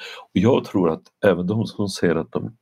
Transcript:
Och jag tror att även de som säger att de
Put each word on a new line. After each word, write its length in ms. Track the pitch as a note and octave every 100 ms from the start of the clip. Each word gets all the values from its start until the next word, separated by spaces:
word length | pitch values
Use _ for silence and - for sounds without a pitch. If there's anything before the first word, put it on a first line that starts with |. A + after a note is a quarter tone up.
| - -
Och 80 | -
jag 320 | F#2 G#2+ C#3
tror 260 | A#2 G#2 F2
att 120 | D#2+ - _ G#2
även 200 | F2 F2+
de 200 | G#2+ G2
som 220 | - G2+
säger 260 | - F#2
att 180 | D#2+ -
de 240 | - - -